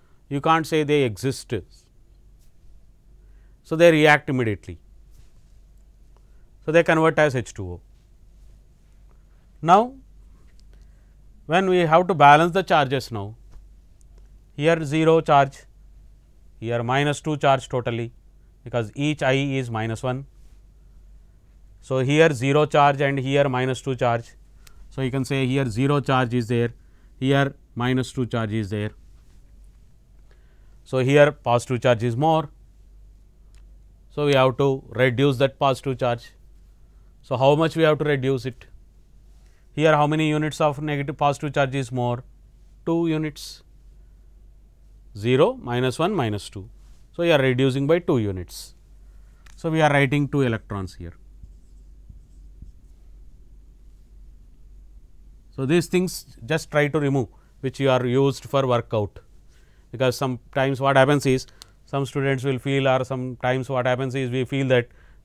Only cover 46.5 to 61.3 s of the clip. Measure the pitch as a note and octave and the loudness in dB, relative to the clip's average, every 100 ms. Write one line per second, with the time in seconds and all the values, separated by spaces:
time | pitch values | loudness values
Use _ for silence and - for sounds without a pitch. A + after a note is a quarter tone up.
46.5 | G2+ F#2 - - - - - E3+ D3+ C3 | -16 -18 -20 -20 -20 -14 -4 0 2 2
47.5 | B2+ C3+ C3 C#3 E3+ F3 C#3 G#2 F#2 F2+ | 2 0 0 0 0 0 0 -2 -6 -10
48.5 | - - - - - - - - - - | -16 -20 -20 -20 -20 -20 -20 -20 -20 -20
49.5 | - E3+ D#3+ D3+ C#3+ C#3 C#3+ C#3 D3 B2+ | -10 -4 2 4 4 2 0 0 0 0
50.5 | A2 - G2+ F#2 - E2+ - - - - | -2 -6 -10 -10 -12 -16 -18 -20 -20 -20
51.5 | - - - - - - - - - - | -20 -20 -20 -20 -20 -20 -20 -20 -20 -20
52.5 | - - - - - - - - - - | -20 -20 -20 -20 -20 -20 -20 -20 -20 -20
53.5 | - - - - - - - - - - | -20 -20 -20 -20 -20 -20 -20 -20 -20 -20
54.5 | - - - - - - - - - - | -20 -20 -20 -20 -20 -20 -20 -20 -20 -16
55.5 | - C3 E3+ - F#3 F#3 - - - A2+ | -8 -2 0 0 -2 -4 -8 -16 -16 -6
56.5 | D#3 - D3+ D3 D3+ C#3+ C#3 A2 - _ | -6 -4 -2 0 0 -2 -2 -4 -10 _
57.5 | - C3 - C3+ B2+ B2 B2+ C#3 C3+ - | -12 -10 -2 0 0 0 0 0 -2 -4
58.5 | C#3 C3+ A#2+ - A2+ G#2 - - - - | -2 0 -2 -2 -4 -4 -8 -20 -20 -20
59.5 | - - - - A#2 B2+ A#2+ C3+ B2 - | -20 -20 -20 -14 -4 -2 -2 -4 -6 -8
60.5 | C#3 C3+ B2+ C3+ C3+ C3 D3 C#3 | -4 -2 -2 2 4 4 2 0